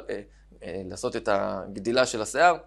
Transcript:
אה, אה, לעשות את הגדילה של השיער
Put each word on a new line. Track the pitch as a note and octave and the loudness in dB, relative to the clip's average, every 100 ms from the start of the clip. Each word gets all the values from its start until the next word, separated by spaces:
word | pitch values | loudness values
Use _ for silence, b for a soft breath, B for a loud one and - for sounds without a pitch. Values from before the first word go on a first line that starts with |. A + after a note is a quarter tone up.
| - | -2
אה, | G2+ G2+ - - - | -8 -10 -20 -20 -16
אה, | G2+ F2+ F#2 | -10 -8 -8
לעשות | F#2+ B2 A2+ | -6 -4 -2
את | A2 | 0
הגדילה | G2+ G2+ G2 F#2+ G2+ G2+ B2 B2+ | 2 0 -4 -8 -6 0 2 2
של | A2+ | 0
השיער | G#2+ C3 E3+ E3 | -2 4 6 4